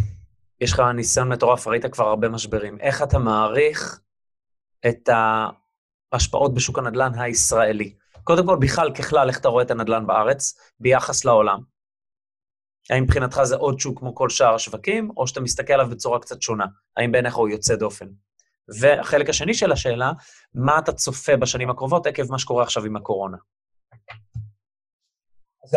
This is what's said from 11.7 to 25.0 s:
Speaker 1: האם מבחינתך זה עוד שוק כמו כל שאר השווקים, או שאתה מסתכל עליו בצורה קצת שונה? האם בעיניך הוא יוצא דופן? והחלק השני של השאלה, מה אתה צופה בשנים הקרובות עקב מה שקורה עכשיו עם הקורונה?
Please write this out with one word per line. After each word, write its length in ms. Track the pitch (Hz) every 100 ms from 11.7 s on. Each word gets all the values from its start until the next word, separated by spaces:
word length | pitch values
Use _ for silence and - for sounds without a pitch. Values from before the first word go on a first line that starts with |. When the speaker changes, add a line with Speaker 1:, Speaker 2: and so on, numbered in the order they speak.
| _ _ _ _ _ _ _ _ _ _ _ -
Speaker 1:
האם 120 | 127
מבחינתך 400 | 131 143 127 135
זה 140 | 131 131
עוד 240 | 143 135
שוק 180 | 143 120
כמו 160 | 127
כל 160 | 117 123
שאר 240 | - 127
השווקים, 560 | 113 113 110 - 220 214 -
או 100 | 127
שאתה 140 | -
מסתכל 320 | 127 - 131
עליו 180 | 135 123
בצורה 280 | 113 123 120
קצת 240 | - -
שונה? 240 | - 107 98 - _ -
האם 160 | 120
בעיניך 220 | 123 123
הוא 140 | 120 110
יוצא 280 | 104 - 110
דופן? 300 | 107 - 98 98 _ _ _ _ - 107
והחלק 480 | 135 143 - 147 143
השני 260 | - 165
של 180 | 226 196
השאלה, 400 | 139 135 117 127 165 - _ _
מה 240 | - 135 151
אתה 140 | 156
צופה 440 | - - 131 - 135
בשנים 340 | 127 123 123
הקרובות 360 | 127 135 170 147
עקב 240 | 143 120
מה 80 | 131
שקורה 240 | - 123
עכשיו 220 | 120 117
עם 120 | 107 107
הקורונה? 400 | 101 98 98 92 _ _ _ _ _ 120 - 110 _ - 107 - _ _ _ _